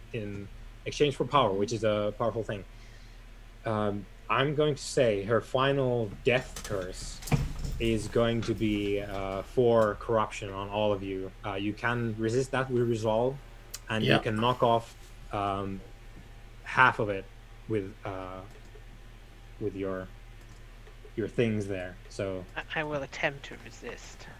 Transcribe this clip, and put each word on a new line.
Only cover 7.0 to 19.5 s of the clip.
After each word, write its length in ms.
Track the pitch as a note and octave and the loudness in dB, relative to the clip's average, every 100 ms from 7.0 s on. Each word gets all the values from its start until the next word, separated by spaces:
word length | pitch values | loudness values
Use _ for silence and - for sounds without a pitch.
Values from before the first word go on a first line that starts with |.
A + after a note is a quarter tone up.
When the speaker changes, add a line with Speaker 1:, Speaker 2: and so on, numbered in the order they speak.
| - - - - - - - - | -10 -10 2 2 2 -2 -4 0
Speaker 1:
is 260 | A#2 A2+ - | 2 2 2
going 320 | A#2+ A#2 A#2 | 2 4 2
to 120 | A2 | 0
be, 460 | G#2+ A2 G#2 G2+ G2+ | 2 2 2 2 0
uh, 420 | G2+ G2 G2 F#2+ | -2 -4 -2 -4
for 540 | F#2 - A#2+ A#2 G#2+ G2+ | 0 4 8 8 6 4
corruption 520 | - A2+ G#2 - G#2 | 2 4 2 0 -6
on 180 | F#2+ G2+ | -6 -2
all 240 | G2+ G#2+ | 2 4
of 100 | G2+ | 2
you. 280 | G2 F#2+ F#2+ - | 0 -4 -6 -8
Uh, 100 | G#2+ | -6
you 180 | G2 G#2 | -2 -2
can 420 | G2+ A#2+ A#2+ A#2 G#2+ | 0 0 2 0 0
resist 320 | A2+ A#2+ C3 | 2 2 2
that 180 | B2+ C3 | 0 2
with 160 | A#2+ A#2+ | 2 2
resolve, 460 | A2+ A2 A2 B2+ C#3+ - - - - - | 2 2 4 2 0 -8 -16 -14 -12 -4
and 160 | A2 | 0
you 80 | A#2 | 4
Speaker 2:
Yeah. 60 | C3+ | 4
Speaker 1:
can 180 | B2+ G#2+ | 4 2
knock 260 | A#2+ B2 | 2 6
off, 320 | A#2+ A#2 - - - - - | 6 6 2 -10 -16 -16 -6
um, 480 | G#2+ G2+ G2 G2 G2 - - - - - - - - | -2 0 0 -2 -6 -10 -16 -16 -16 -16 -16 -16 -14
half 340 | - - B2+ A#2 | 0 6 6 6
of 100 | G#2+ | 0
it 160 | G2 - - - - - | -2 -6 -14 -18 -14 -4
with, 240 | A2 F#2+ A2 | -2 -2 -6
uh, 360 | G#2+ F#2+ F#2 F#2 F#2 - - - - - - - - - - | -8 -8 -8 -10 -12 -16 -18 -18 -18 -18 -18 -18 -18 -18 -18